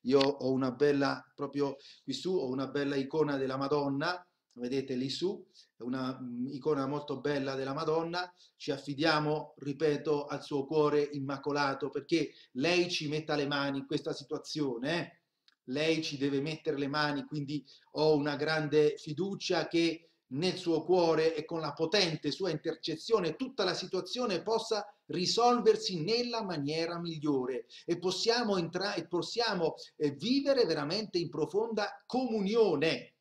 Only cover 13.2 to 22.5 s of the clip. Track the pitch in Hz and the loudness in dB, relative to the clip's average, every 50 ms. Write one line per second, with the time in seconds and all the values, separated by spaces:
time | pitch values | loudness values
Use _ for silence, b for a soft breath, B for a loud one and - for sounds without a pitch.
13.2 | 151 - 151 147 143 139 147 139 139 143 139 135 135 - 160 143 - 160 147 - | -2 -2 0 0 0 0 0 0 0 0 -2 -4 -4 -2 -4 -2 -2 -4 -6 -6
14.2 | 139 _ 151 139 - - - 226 220 135 120 117 127 147 165 175 147 - - _ | -6 _ -8 -8 -8 -8 -4 -2 -2 -2 -2 -2 -2 -2 -2 -2 -4 -6 -12 _
15.2 | _ _ _ _ _ - _ _ _ - 127 147 156 165 160 156 156 - 147 131 | _ _ _ _ _ -20 _ _ _ -6 -2 0 2 2 2 2 0 -4 -4 -2
16.2 | 139 143 139 139 139 160 156 - _ 160 143 139 143 135 143 151 151 147 143 139 | 0 0 0 0 -2 -2 -6 -4 _ -4 -2 -2 -2 -2 0 0 2 2 0 -2
17.2 | 131 - 151 151 143 135 151 147 B B B B B B - 147 151 156 156 143 | -6 -6 -6 -6 -6 -4 -6 -8 B B B B B B -2 2 4 6 6 4
18.2 | 143 151 143 135 147 156 160 156 151 143 147 151 151 151 147 - - 160 151 135 | 2 0 -2 -2 0 0 0 0 0 4 4 6 6 4 2 -2 -8 -8 -4 -4
19.2 | 185 196 196 - - - 180 165 151 - - 165 170 165 160 165 b b b b | -4 -4 -4 -6 -2 0 0 0 0 2 2 2 2 2 0 -4 b b b b
20.2 | b _ 127 139 175 185 175 180 - 170 165 151 156 170 185 180 170 165 160 160 | b _ -4 -2 0 0 -2 -2 0 0 0 2 4 4 4 6 6 6 4 4
21.2 | 160 160 160 151 151 - 170 165 156 143 139 - 160 160 214 208 185 165 156 151 | 4 2 2 0 -6 -4 -6 -4 -4 -6 -2 -2 0 2 4 4 4 4 0 -2
22.2 | - 147 139 - 190 185 | -2 -4 -2 -2 -2 -2